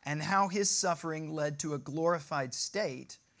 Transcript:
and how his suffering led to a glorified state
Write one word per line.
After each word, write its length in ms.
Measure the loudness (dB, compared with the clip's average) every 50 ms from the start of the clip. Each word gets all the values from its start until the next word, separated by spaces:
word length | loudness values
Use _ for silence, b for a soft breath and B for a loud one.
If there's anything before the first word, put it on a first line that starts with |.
and 200 | B -4 -4 -2
how 260 | 0 4 4 4 4 4
his 200 | 2 2 2 4
suffering 640 | 4 4 2 2 0 0 -2 -4 -4 -4 -4 -4
led 280 | -2 0 0 0 0 -2
to 140 | -2 -2 -2
a 40 | -2
glorified 720 | -4 -4 -2 2 2 2 2 2 0 -2 -2 -2 -2 -2
state 640 | -2 -4 -4 -2 -2 -2 -2 -2 -4 -6 -10 -14 -16 -20 b b b b